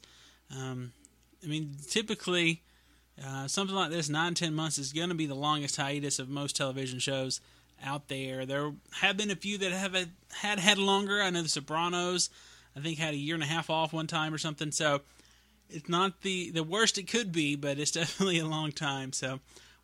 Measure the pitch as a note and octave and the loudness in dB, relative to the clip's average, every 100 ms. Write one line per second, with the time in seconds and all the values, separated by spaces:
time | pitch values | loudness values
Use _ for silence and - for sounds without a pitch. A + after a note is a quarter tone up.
0 | - - - - _ C3+ C3 B2+ B2 - | -10 -20 -20 -20 _ -8 -6 -6 -8 -12
1 | - _ _ _ D#3+ D#3 D3+ C#3+ - A3 | -20 _ _ _ -6 -4 -4 -8 -4 -2
2 | A3 G#3 - F3 E3 E3 - _ _ _ | -2 -4 0 4 4 2 -6 _ _ _
3 | _ - C3+ C3+ C#3 - G3 F#3+ D#3+ E3+ | _ -16 -10 -6 -2 0 0 2 2 0
4 | D3 D3 E3+ E3+ E3+ D#3 D#3+ C#3+ C3+ D3+ | 0 2 2 2 0 0 0 -2 -4 -2
5 | F3 E3+ D3+ C3+ D3 D3+ C#3+ - C#3 D3 | -2 0 -2 0 0 2 0 -2 0 0
6 | C#3+ - C3 C#3+ C#3+ - C#3 C3 C3 B2+ | 0 -2 -2 -4 -2 0 -2 -2 -4 -2
7 | C#3 C3+ C3 - - - _ - C3+ D3 | -2 0 0 -4 -8 -20 _ -12 -6 -6
8 | - C3+ C3+ C3 C3 C#3 D3 C#3+ - - | -4 -6 -4 -4 -2 -2 -2 -6 -12 0
9 | F#3+ G3 G#3 F3+ G3 G#3 F#3+ F#3 F#3+ F#3 | 2 2 0 -2 -2 -2 0 0 0 0
10 | E3+ - - - G#3 G#3 F3+ G3+ G3 G3 | -2 -8 -14 -4 -2 4 6 6 6 4
11 | G3+ G3+ G3 F3 D#3 D#3 C#3 D#3 F3 F3 | 4 2 2 2 0 -2 0 2 2 2
12 | F3+ F3+ - - - - - C#3+ D#3 D#3 | 2 2 0 -4 -20 -20 -18 -8 -4 -2
13 | D#3+ D3 C#3+ E3 D3 E3 D#3 D#3+ D#3 D#3+ | 0 0 -2 -2 0 -2 0 2 2 0
14 | D#3 E3 D#3 D3+ D#3+ D3 D3+ - D3+ C#3+ | -2 0 0 -2 -4 -4 -4 2 4 2
15 | - - - _ _ _ _ E3 D#3 E3+ | 0 -18 -20 _ _ _ _ -12 0 2
16 | F#3+ - G3 F#3 F3 E3 D#3 G3+ A3+ G3+ | 2 0 -2 -2 -2 -2 0 4 4 2
17 | F3+ A3+ G#3 E3 D3 C#3+ C#3+ C#3 D3 E3 | 0 0 2 2 2 2 0 0 0 0
18 | E3 - G3 E3+ D#3+ D#3 D#3 - D3 C#3 | -2 2 2 2 0 -2 -2 -2 -2 -2
19 | C3 - C3 C3 - - - - | -4 -4 -4 -6 -10 -20 -20 -20